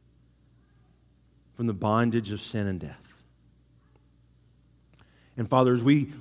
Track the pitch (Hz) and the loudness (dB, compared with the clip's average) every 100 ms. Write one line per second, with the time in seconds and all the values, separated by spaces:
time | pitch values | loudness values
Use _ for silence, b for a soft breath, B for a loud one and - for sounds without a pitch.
0 | _ _ _ _ _ _ _ _ _ _ | _ _ _ _ _ _ _ _ _ _
1 | _ _ _ _ _ - 117 101 107 110 | _ _ _ _ _ -6 -4 -2 0 2
2 | 117 117 101 104 - 110 101 90 76 - | 2 0 -4 -8 -8 -6 -4 -6 -10 -16
3 | - - _ _ _ _ _ _ _ _ | -20 -20 _ _ _ _ _ _ _ _
4 | _ _ _ _ _ _ _ _ _ _ | _ _ _ _ _ _ _ _ _ _
5 | b b b - 110 131 127 123 123 147 | b b b -8 0 2 4 4 4 4
6 | 139 B | 2 B